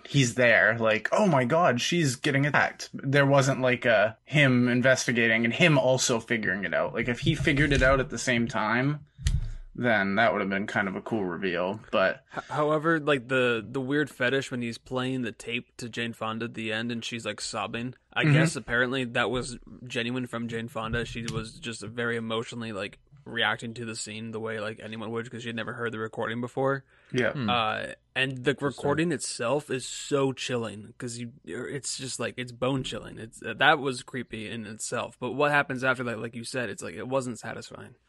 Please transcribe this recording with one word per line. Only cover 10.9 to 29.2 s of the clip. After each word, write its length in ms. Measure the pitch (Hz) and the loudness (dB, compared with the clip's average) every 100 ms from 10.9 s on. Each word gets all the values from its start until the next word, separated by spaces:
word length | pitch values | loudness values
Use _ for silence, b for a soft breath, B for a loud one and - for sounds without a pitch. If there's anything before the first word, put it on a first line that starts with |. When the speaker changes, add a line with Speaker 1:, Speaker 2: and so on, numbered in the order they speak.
| 101 | -4
Speaker 1:
a 60 | |
cool 240 | - 113 92 | -4 -2 -2
reveal, 560 | 85 98 85 90 110 - | -2 -2 0 -2 -4 -2
but 320 | 110 92 - _ - | 2 2 0 _ -12
Speaker 2:
H-, 60 | - | -8
however, 480 | 135 151 156 160 160 | -2 0 2 2 0
like, 300 | 143 139 117 | 2 0 2
the, 380 | 131 123 117 101 | 2 2 0 -2
the 120 | 135 | -6
weird 280 | 127 143 147 | -2 0 -2
fetish 400 | - 123 135 131 | -2 0 0 -2
when 120 | 123 | -6
he's 160 | 120 113 | -6 -8
playing 460 | - 127 127 131 | -6 -4 -2 -2
the 100 | 117 | -4
tape 420 | - - 120 - - | -6 -6 -8 -8 -12
to 120 | 123 | -10
Jane 240 | 113 117 | -6 -6
Fonda 320 | 113 110 110 117 | -6 -6 -4 -6
at 80 | |
the 180 | - 110 | -6 -4
end 220 | 110 120 | -4 -4
and 100 | 117 | -4
she's, 220 | - 117 110 | -6 -8 -6
like, 160 | 104 | -8
sobbing, 520 | - 113 104 117 123 - _ | -6 -4 -4 -4 -8 -10 _
I 100 | 110 | 0
Speaker 1:
Mm-hmm. 100 | 151 | 4
Speaker 2:
guess 220 | 147 165 139 | 6 4 0
apparently 480 | 110 120 123 131 | -2 0 2 0
that 260 | 123 123 107 | -2 0 0
was 280 | 123 113 120 - 107 127 | 0 -4 -10 -16 -18 -8
genuine 420 | 120 117 127 123 | -4 -4 -4 -4
from 200 | 117 117 | -6 -6
Jane 220 | 113 117 | -6 -6
Fonda. 340 | 110 110 117 | -6 -4 -4
She 220 | 113 120 113 | -4 -6 -6
was 300 | 113 110 - | -6 -6 -10
just 220 | 117 113 | -12 -10
very 340 | 101 120 120 117 | -10 -4 -2 -2
emotionally, 560 | 113 113 113 120 113 | -2 -4 -4 -8 -8
like, 280 | 101 101 - _ - - | -6 -8 -10 _ -20 -10
reacting 480 | 117 107 110 117 | -2 0 0 -6
to 100 | 113 | -10
the 140 | 113 110 | -10 -10
scene 340 | - 110 113 | -10 -10 -8
the 80 | 110 | -8
way, 220 | 110 110 | -6 -6
like, 180 | 104 110 | -6 -8
anyone 300 | 107 110 107 | -12 -10 -8
would 180 | 117 117 | -6 -8
'cause 120 | 113 | -10
she 80 | 117 | -8
had 80 | 113 | -8
never 160 | 107 | -8
heard 180 | 120 117 | -6 -6
the 80 | 107 | -6
recording 400 | 110 - 110 117 | -8 -6 -6 -4
before. 460 | 120 - 135 135 - b b | -6 -2 -2 -2 -6 b b
Speaker 1:
Yeah. 220 | 127 120 | 0 0
Speaker 3:
Hmm. 160 | 151 110 | 0 0
Speaker 2:
Uh, 360 | 120 107 107 104 - _ 127 | 0 0 -2 -6 -12 _ -4
and 160 | 131 131 127 | -2 0 0
the 60 | |
Speaker 3:
Interesting. 140 | 135 143 | 0 -2
Speaker 2:
recording 440 | - 147 147 170 | -2 0 2 0
itself 580 | 143 | -2